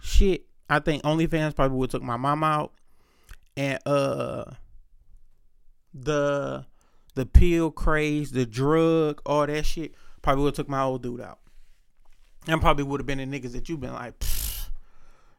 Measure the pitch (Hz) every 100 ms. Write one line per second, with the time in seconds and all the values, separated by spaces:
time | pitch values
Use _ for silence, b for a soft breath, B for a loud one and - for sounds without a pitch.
0 | - - 196 175 - - - 147 156 147
1 | 147 160 160 160 156 143 135 127 127 127
2 | 127 120 139 151 156 151 - - - b
3 | b b b b - - 139 135 - 143
4 | 139 135 123 - - - - - - -
5 | - - - - - _ - - _ 147
6 | 127 147 143 143 135 131 131 - _ -
7 | _ - 120 - 175 165 160 - - 156
8 | 151 151 139 127 120 110 139 160 165 165
9 | 151 147 - 147 147 151 147 - 156 b
10 | b b 156 139 143 135 139 135 135 131
11 | 123 120 104 - - - - - _ _
12 | - - - - - 160 165 147 139 139
13 | 127 139 131 139 123 123 - 160 127 123
14 | 120 - - - - - - b b b
15 | b b b